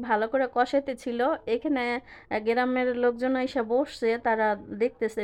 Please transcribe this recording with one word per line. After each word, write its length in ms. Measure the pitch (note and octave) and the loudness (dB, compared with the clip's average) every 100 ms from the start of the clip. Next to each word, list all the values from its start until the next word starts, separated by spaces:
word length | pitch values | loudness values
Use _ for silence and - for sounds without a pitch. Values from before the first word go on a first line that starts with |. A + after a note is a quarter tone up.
ভালো 240 | A#3+ G#3+ A3 | 0 0 2
করে 180 | C4+ B3+ | 0 0
কষাইতে 380 | B3 B3+ C#4 C#4 A#3+ | 0 2 2 0 -4
ছিল। 240 | - A#3+ B3+ D#4+ - | -4 0 0 0 -2
এখানে, 360 | A#3 D#4 C#4 A#3+ | -2 0 0 0
আহ, 480 | A#3+ - - - G#3+ | -4 -8 -18 -6 -2
গ্রামের 480 | G#3+ A#3 B3 B3+ B3+ A#3+ | 0 2 2 2 0 2
লোকজন 360 | B3 A#3 B3+ C4 | 2 2 0 0
এসে 260 | C4 C4+ | 0 -2
বসছে, 440 | A3 B3 D4 - A3+ A#3 | 0 2 0 -2 -2 0
তারা 240 | A#3+ A3 A3 G#3 - | 0 2 2 0 -4
দেখতেছে 460 | G#3 A#3+ - A3 A3 | -2 -2 0 -4 -4